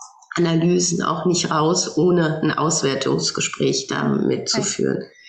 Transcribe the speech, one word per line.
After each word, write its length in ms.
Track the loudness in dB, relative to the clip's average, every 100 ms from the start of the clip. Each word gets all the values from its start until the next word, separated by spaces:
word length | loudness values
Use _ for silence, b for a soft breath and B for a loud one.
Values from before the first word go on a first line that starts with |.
| -20 -20 -8 0
Analysen 680 | 2 4 4 2 0 -2
auch 240 | -2 0 0
nicht 240 | 0 0
raus, 480 | 2 2 2 0 2
ohne 420 | 4 4 2 0
ein 80 | -2
Auswertungsgespräch 1400 | 0 0 0 0 -2 -2 -2 -2 -4 -4 -2 -2 -2 -4
da 160 | -2 0
mitzuführen. 920 | 0 0 -2 -2 -2 -2 -2 -2 -2 -6 B